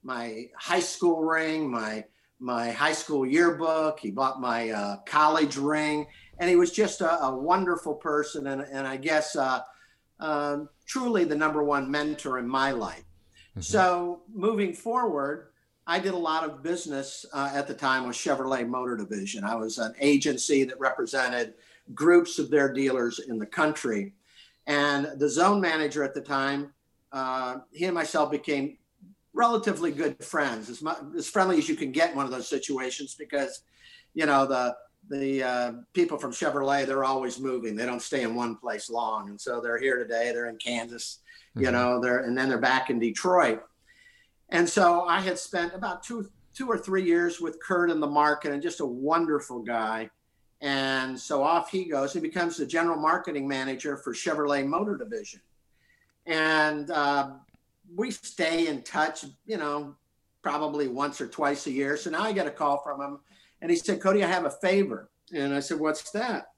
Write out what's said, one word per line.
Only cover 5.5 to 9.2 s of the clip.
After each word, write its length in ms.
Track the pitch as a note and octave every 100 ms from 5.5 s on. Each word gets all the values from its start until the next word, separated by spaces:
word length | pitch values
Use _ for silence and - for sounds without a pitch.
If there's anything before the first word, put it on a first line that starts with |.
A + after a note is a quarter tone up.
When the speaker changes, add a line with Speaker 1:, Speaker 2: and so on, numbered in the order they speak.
| C3+
Speaker 1:
ring. 500 | C#3+ D3+ D3+ D3+ D3 - - -
And 120 | F3+
he 60 | F3
was 140 | F3
just 300 | - G#3 -
a, 240 | E3+ C3+
a 120 | C3+ C3
wonderful 580 | D3 F#3+ F3+ E3+ D#3+
person. 540 | D3 E3 D3 D3 D#3 C#3
And, 140 | C3+
and 240 | C#3+ C3+ C3+
I 100 | C3+
guess, 400 | D3 D#3